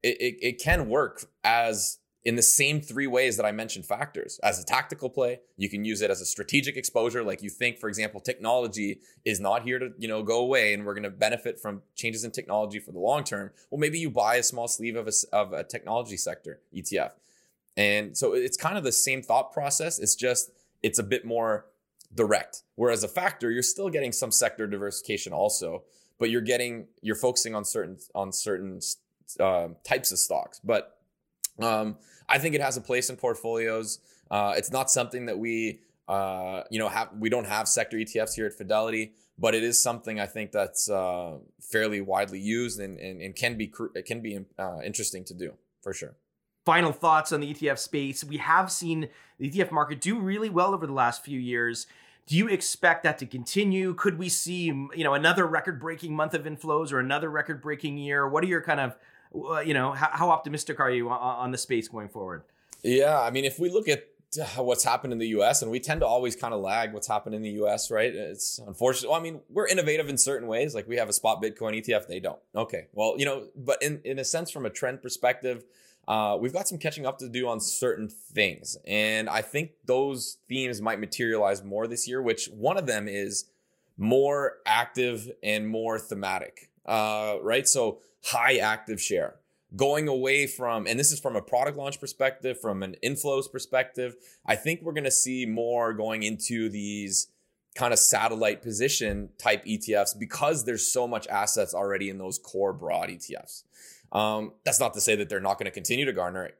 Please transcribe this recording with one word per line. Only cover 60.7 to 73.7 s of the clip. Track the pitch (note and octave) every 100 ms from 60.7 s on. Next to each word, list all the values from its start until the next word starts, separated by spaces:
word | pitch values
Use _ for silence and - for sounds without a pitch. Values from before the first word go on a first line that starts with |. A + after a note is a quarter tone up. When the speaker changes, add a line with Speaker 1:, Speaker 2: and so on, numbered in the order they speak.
| C#3+
Speaker 2:
are | C3+
you | B2+ A#2+
on, | B2
on | B2 B2 B2+
the | B2+
space | - A#2+ A2
going | A#2 G#2
forward? | A2 F#2 E2+ - _ _ -
Speaker 1:
Yeah, | - B2+ C#3+ D3+
I | A#2
mean, | B2+ C3+
if | C3+
we | F3
look | F#3 A3
at, | C#3+ - _ _ D3+
uh, | D#3 C3
what's | B2 A#2+
happened | - B2 C3+
in | A#2
the | A2+
U | G#2+
S, | G2+ C#3
and | A2+
we | A#2+
tend | C3+ D3+
to | B2+
always | A#2+ B2+ A#2
kinda | A#2+ A2
lag | F#2+ G#2+ A2+
what's | G#2+ -
happened | G#2+ G#2+
in | G#2+
the | A2
U | G#2 G#2
S, | G#2+ -
right? | A2 A#2
It's | F2 G2+ F#2 - -
unfortunate. | G#2+ F#2+ B2 B2+ B2+
Well, | D#3+
I |
mean, | E3 D#3+ -
we're | E3+ G#3+
innovative | F#3+ D#3 D#3 D3
in | C3+
certain | - C3+ A#2
ways. | A2+ D3 A2+
Like, | G#2
we | A#2+
have | A2
a |
spot | G2+ A2 G#2
Bitcoin | A2 G#2+ A2+ A2
E |
T | A2
F, | A2 -
they | F#2
don't. | F#2 - _
Okay, | G#2 A2+ F2+ D#2+
well, | G2+ A2 A#2+
you |
know, | C#3 C3+ G#2+ -
but | B2+